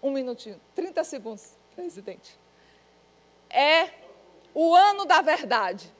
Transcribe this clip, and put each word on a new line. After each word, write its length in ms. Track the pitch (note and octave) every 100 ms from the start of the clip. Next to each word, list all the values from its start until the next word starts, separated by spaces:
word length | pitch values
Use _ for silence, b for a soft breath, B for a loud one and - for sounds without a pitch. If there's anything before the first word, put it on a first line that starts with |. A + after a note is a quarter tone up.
um 80 | C#4
minutinho, 500 | C#4 B3+ A#3+ A3 F#3+ _
trinta 300 | - F#4 E4+
segundos, 520 | E4 C#4 G#3+ G#3 - _ _
presidente. 640 | - F4+ G3+ G3 F#3 - _ _ b b b b b _ _ _ _ _
É 400 | - C#4+ D#4+ F#4 - - - _ - _
o 200 | - E4
ano 300 | E4+ G4+ G4+
da 160 | F#4 D#4+
verdade. 720 | C#4+ E4 B3+ A#3 F#3+ G3 - _